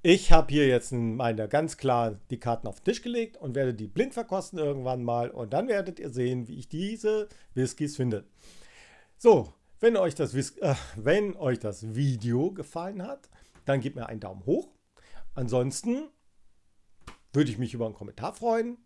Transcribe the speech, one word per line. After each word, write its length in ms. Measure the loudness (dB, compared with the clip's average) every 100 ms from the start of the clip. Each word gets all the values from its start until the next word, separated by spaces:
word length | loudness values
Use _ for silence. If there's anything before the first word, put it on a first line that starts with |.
Ich 300 | 6 6 12
hab 180 | 12 12
hier 160 | 2 4
jetzt 260 | 4 0
in 240 | -4 -2 -2
meiner 300 | -2 -2 0
ganz 300 | 0 -2 -4
klar 440 | 0 0 0 -4 -10
die 100 | -8
Karten 260 | -4 -4 -6
auf 140 | -6
den 40 |
Tisch 180 | -4 -4
gelegt 340 | -4 -6 -6 -8
und 180 | -8
werde 200 | -2 -2
die 120 | -4 -8
blind 280 | -4 -4
verkosten 440 | -4 -6 -6 -6 -4
irgendwann 440 | -4 -4 -4 -4
mal 280 | -2 -2 -4
und 220 | -8 -4
dann 160 | -4 0
werdet 300 | -2 -4 -10
ihr 120 | -10
sehen, 380 | -4 -2 -2 -8
wie 100 | -14
ich 100 | -10
diese 600 | -8 -6 -4 -2 -2 -4 -14 -10
Whiskys 420 | -4 -4 -2 -6 -2
finde. 300 | -2 -4 -8 _ -20 -20 -20 -20 -20 -20 _ _
So, 340 | 6 6 4 -12 _ 0
wenn 180 | 2 4
euch 180 | 0
das 200 | 0 -2
Whis-, 220 | -2 -4 -2
äh, 160 | -2 -2 -4 -4
wenn 400 | 2 2 2 -4
euch 220 | -2 -2
das 360 | -4 -8 -8
Video 560 | -2 -2 -2 -2 0 -2
gefallen 500 | -4 -10 -10 -8 -10
hat, 260 | -12 -12 _ -20 -20 -12 -2
dann 140 | -2
gebt 160 | -2 -8
mir 100 | -12
einen 140 | -12
Daumen 240 | -12 -8 -2
hoch. 240 | -2 -2 _ _ _ -18 -12 -10
Ansonsten 760 | -6 -2 -2 -2 -4 -4 -4 -6 _ _ _ -20 _ _ _ _ -20 -20 -20 _
würde 180 | 0 0
ich 80 | -2
mich 160 | -6
über 120 | -4 -8
einen 80 |
Kommentar 400 | -8 -16 -10 -10
freuen 440 | -4 -2 0 -2 -10